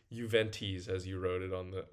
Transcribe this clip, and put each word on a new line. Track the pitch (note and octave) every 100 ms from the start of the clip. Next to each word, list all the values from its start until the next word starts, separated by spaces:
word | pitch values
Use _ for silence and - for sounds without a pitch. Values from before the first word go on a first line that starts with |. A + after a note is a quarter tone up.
| -
Juventus, | A2+ A2+ A2+ A2 - G2+ F#2 F2+
as | F#2 F#2
you | F#2
wrote | F#2 F2+
it | F#2+
on | F#2 F#2
the, | F#2+ -